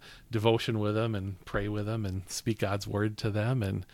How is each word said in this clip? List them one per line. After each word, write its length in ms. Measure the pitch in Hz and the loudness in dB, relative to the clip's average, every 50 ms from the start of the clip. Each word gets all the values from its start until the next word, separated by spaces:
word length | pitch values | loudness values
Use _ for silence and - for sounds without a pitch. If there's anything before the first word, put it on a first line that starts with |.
| - - - - - - | -8 -18 -20 -20 -12 -4
devotion 480 | 113 107 107 117 113 110 - - 113 107 | -2 4 6 6 6 6 2 0 0 0
with 160 | 104 104 104 | 2 2 2
them 200 | 110 117 117 110 | 2 0 0 -2
and 280 | 98 95 101 95 - - | -2 -4 -4 -6 -8 -10
pray 220 | - - 107 101 104 | -4 -2 -2 -2 0
with 160 | 104 107 104 | -2 -2 -2
them 200 | 107 113 113 107 | -2 -2 -2 -2
and 180 | 95 92 95 92 - | -2 -2 -4 -6 -6
speak 300 | - - - 117 110 - | -8 -4 -2 -2 0 0
God's 260 | - 98 101 101 101 | 0 0 0 -2 -2
word 300 | 107 104 101 107 107 107 - | -2 0 2 2 2 0 0
to 100 | - 110 | -2 0
them 340 | 101 107 104 123 131 127 104 | 0 0 2 2 2 2 0
and, 220 | 95 104 101 92 - | 0 -2 -2 -4 -8